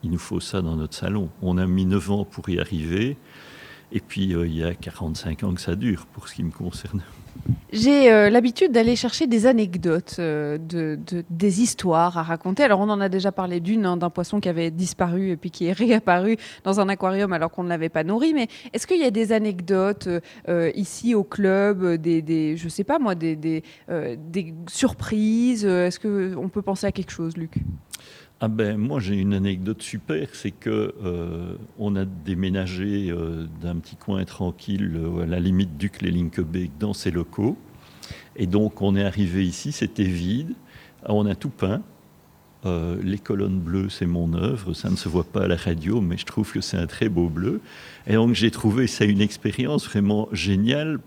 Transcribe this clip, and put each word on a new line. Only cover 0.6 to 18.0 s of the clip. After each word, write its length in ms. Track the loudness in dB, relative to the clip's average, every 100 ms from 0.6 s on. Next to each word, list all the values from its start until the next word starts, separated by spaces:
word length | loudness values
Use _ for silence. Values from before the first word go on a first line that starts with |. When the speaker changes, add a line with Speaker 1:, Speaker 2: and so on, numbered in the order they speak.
Speaker 1:
dans 140 | -2
notre 200 | -2 -4 -6
salon. » 320 | -4 -2 -4 -4
On 140 | -2 0
a 100 | 2
mis 180 | 2 2
neuf 240 | 2 0
ans 140 | -2
pour 240 | -2 -8 -4
y 100 | -2
arriver, 580 | -2 -2 -2 0 0 -4 -12 -20 -20 -20 -20 -20 -8
et 80 | -8
puis, 340 | -6 -2 0
euh, 140 | 0 0
il 80 | -2
y 80 |
a 100 | -4
quarante-cinq 720 | -4 -10 -8 -6 -6 -6 -4
ans 100 | -4
que 60 | -4
ça 160 | -4 -2
dure, 300 | -2 -2 -6
pour 200 | -18 -16
ce 80 |
qui 80 | -8
me 80 | -8
concerne. 520 | -6 -10 -10 -8 -8 -8 -18 -20 -10 -4 -4 -2
Speaker 2:
J'ai, 400 | 2 6 8 10
euh, 200 | 10 10
l'habitude 420 | 8 4 4 4
d'aller 240 | 6 4 2
chercher 300 | 0 0 2
des 200 | 4 6
anecdotes, 680 | 6 2 0 2 0 -2 -4
euh, 380 | -2 -2 -2 -4
de, 400 | -4 -4 -2 -4 -6
de, 160 | -6 -6
des 320 | 0 2 4
histoires 560 | 2 2 2 4 4 2
à 60 |
raconter. 420 | -2 -2 -2 2
Alors, 160 | 6 6
on 80 | 4
en 100 | 2
a 80 | 2
déjà 200 | 2 0
parlé 300 | -2 -2 -2
d'une, 240 | 0 2
hein, 120 | 2 2
d'un 100 | 0
poisson 300 | -2 -2 0
qui 80 | 0
avait 220 | 0 -2
disparu 600 | -2 -4 0 0 0 0
et 60 | -2
puis 140 | -6
qui 160 | -4 -2
est 60 |
<laughs> 120 | 2
réapparu 540 | 4 4 4 2 4 0 -4 -8
dans 160 | -2 2
un 80 | 2
aquarium 440 | 2 0 2 0
alors 160 | 0 -2
qu'on 100 | -2
ne 60 | -2
l'avait 220 | -2 0
pas 140 | 0